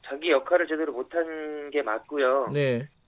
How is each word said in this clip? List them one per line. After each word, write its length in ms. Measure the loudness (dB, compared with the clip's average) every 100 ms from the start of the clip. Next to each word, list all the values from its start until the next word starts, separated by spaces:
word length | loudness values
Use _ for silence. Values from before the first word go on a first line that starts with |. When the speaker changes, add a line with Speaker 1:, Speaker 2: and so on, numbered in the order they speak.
| -12
Speaker 1:
자기 240 | -6 2
역할을 380 | 2 4 2 2
제대로 240 | -2 -2
못한 800 | -4 -4 -2 -4 -4 -8 -8 -4
게 120 | -2
맞고요. 680 | 0 -2 -4 0 2 2 2
Speaker 2:
네. 360 | 0 2 0 -4 _